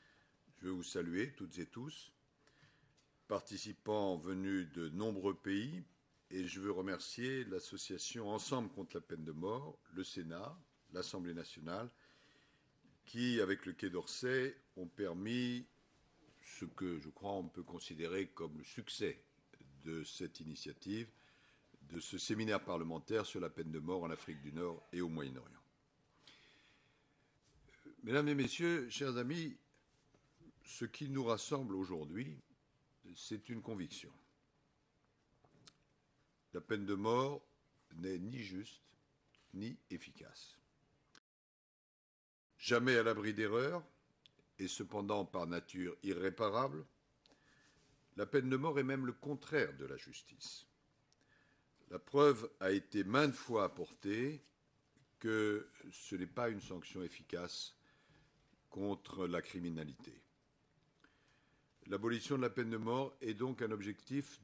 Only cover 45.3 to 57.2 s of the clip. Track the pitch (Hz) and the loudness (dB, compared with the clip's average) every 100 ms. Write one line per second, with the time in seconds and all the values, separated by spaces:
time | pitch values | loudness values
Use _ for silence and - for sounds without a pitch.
45.3 | 95 85 87 - 92 87 - 98 87 95 | 0 0 -2 -4 -4 -4 -2 -2 2 2
46.3 | 90 107 110 135 151 147 _ _ _ - | 4 2 4 2 -2 -10 _ _ _ -20
47.3 | - - - - - - - _ - 101 | -20 -20 -20 -20 -20 -20 -20 _ -4 4
48.3 | 143 127 131 156 139 131 135 127 120 139 | 4 6 4 4 2 2 2 0 -2 -4
49.3 | 139 - 151 107 69 65 67 - - - | -6 0 2 2 0 -8 -8 -10 -16 -16
50.3 | - - - - _ _ _ _ _ _ | -14 -12 -12 -16 _ _ _ _ _ _
51.3 | - _ _ _ _ - 95 - 139 147 | -20 _ _ _ _ -8 -8 4 10 10
52.3 | 120 117 - 95 98 - 104 92 127 151 | 10 2 2 6 6 4 2 6 8 8
53.3 | 123 - 113 92 90 90 - 101 107 135 | 4 2 4 4 2 -8 -6 -2 2 0
54.3 | 151 - _ _ _ _ _ _ - 113 | -2 -10 _ _ _ _ _ _ -4 2
55.3 | 110 107 104 - - 92 - - 92 87 | 6 6 4 -2 -14 -14 -12 -6 -4 -2
56.3 | 123 120 101 - 90 - 95 87 - | 0 0 0 -4 -8 -8 -6 -6 -8